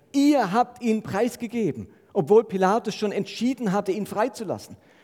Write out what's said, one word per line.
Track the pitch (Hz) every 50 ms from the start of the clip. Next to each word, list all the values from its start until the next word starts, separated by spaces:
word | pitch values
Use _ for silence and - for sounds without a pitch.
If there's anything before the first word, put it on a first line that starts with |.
| - _
Ihr | - 277 277 285 302 277 226 175
habt | 185 233 247 240 - - 240
ihn | 233 220 220
preisgegeben, | - - - 196 233 247 - - 233 220 233 240 220 165 123 113 98 - - _ _ _ -
obwohl | 208 156 135 208 220 233
Pilatus | - 190 190 190 185 202 233 233 220 185
schon | - 214 208
entschieden | - 202 196 - - - 226 247 269 - 254 202
hatte, | 175 208 202 196
ihn | 175 214 196
freizulassen. | - 196 196 220 262 247 - 226 175 131 101 - - - - _ _ _ _